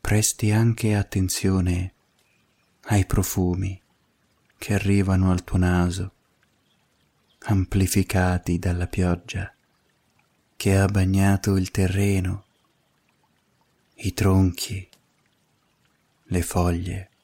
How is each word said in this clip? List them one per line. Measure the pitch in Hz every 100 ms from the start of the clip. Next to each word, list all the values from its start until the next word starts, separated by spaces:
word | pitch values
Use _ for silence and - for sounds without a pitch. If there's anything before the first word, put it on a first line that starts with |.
presti | - 104 107 - 107
anche | 107 117 117 110 104
attenzione | 101 101 95 - 95 95 90 90 90 _ _ _ _ _ _ _ _ _
ai | - 104
profumi | 95 - 95 - 90 90 92 95 _ _ _ _ _ _ _ _
che | -
arrivano | 101 98 98 95 92 95
al | 90
tuo | - 90
naso, | 90 90 90 90 95 _ _ _ _ _ _ _ _ _ _ _ _ _
amplificati | - 101 92 101 92 104 92 95 90 90 - 87
dalla | 90 87 87
pioggia | - 90 87 - 92 95 _ _ _ _ _ _ _ _ _ _ _
che | 98 98
ha | 98
bagnato | 101 95 95 98 98 - 98
il | 92
terreno, | - 92 95 101 98 92 92 _ _ _ _ _ _ _ _ _ _ _ _ _ _ _ _
i | 101
tronchi, | - 98 95 95 87 - 98 92 _ _ _ _ _ _ _ _ _ _ _ _ _
le | _ 90
foglie. | 85 92 87 85 90 92 92 _